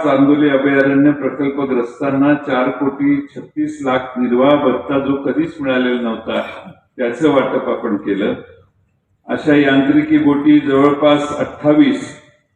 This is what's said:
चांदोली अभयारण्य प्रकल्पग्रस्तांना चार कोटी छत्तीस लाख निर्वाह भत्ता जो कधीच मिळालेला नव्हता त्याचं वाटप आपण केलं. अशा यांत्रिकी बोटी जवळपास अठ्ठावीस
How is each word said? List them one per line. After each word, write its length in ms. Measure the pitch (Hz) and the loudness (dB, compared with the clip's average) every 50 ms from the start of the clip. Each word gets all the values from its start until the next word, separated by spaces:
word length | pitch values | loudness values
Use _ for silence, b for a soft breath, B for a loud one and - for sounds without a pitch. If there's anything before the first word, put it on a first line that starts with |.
| 151 | 0
चांदोली 460 | 147 135 135 139 143 147 147 151 143 | 0 2 2 4 4 4 4 2 2
अभयारण्य 640 | 135 135 139 143 139 139 135 139 139 139 143 147 | 2 2 2 2 2 2 2 2 2 4 4 2
प्रकल्पग्रस्तांना 1200 | 143 - 135 127 - - 143 135 - 147 135 123 127 120 117 - - - 147 139 135 139 139 147 147 | 2 0 -2 -6 -4 -4 -4 -4 -4 -4 -4 -2 -2 -2 -4 -4 -6 -8 -4 -2 0 2 2 2 2
चार 360 | 139 - 143 131 127 131 139 | 0 -2 -2 -2 -2 -2 -2
कोटी 580 | - - - 269 - - 143 143 143 139 - - - | -2 -4 -4 -4 -2 -2 0 0 0 0 -2 -8 -12
छत्तीस 440 | - - - - 151 151 147 - 147 139 | -16 -18 -12 -8 -6 -6 -6 -6 -6 -4
लाख 340 | 131 127 127 - - - 123 | -2 -2 -2 -4 -6 -6 -4
निर्वाह 360 | 123 117 120 123 131 143 147 | -2 0 2 2 4 4 2
भत्ता 440 | - - 131 127 - - - 143 135 | 2 2 0 -2 -2 -4 -4 -4 -2
जो 160 | 127 135 139 | -2 -2 -2
कधीच 460 | 139 139 139 123 147 165 165 - - | -2 -2 -4 -2 -2 -4 -4 -6 -8
मिळालेला 400 | 139 135 127 127 127 123 123 120 | -6 -4 -2 -2 0 -2 -2 -2
नव्हता 400 | 117 113 110 104 - 113 110 - - - - - - 180 - - _ _ _ - | -4 -4 -6 -6 -6 -6 -6 -6 -6 -8 -12 -16 -18 -18 -20 -20 _ _ _ -6
त्याचं 320 | 123 120 120 - 160 147 | -6 -6 -2 0 0 2
वाटप 400 | 135 - - - - - - - | 4 2 2 0 -2 -4 -4 -4
आपण 260 | - - - 113 104 | -4 -4 -4 -4 -6
केलं. 380 | 95 - 101 98 95 107 120 - - - - - - _ _ _ _ _ _ _ _ _ _ _ _ _ - | -4 -4 -4 -4 -2 -2 -4 -4 -6 -10 -16 -20 -20 _ _ _ _ _ _ _ _ _ _ _ _ _ -8
अशा 280 | 147 - - 151 147 | -8 -4 0 2 4
यांत्रिकी 600 | 147 143 139 139 139 135 139 147 151 151 156 156 147 | 4 4 4 2 2 2 2 2 2 2 2 2 2
बोटी 420 | 135 143 139 143 143 151 147 147 | 4 2 2 2 4 4 4 4
जवळपास 800 | 139 143 135 135 143 147 143 143 151 147 147 143 147 - - - | 4 2 2 4 4 2 2 2 2 2 2 2 0 -4 -6 -6
अठ्ठावीस 760 | 131 - - - 147 151 151 151 143 131 - - - - - - - _ _ _ _ _ _ | -8 -8 -8 -2 0 2 4 4 4 4 2 -2 -6 -10 -16 -18 -20 _ _ _ _ _ _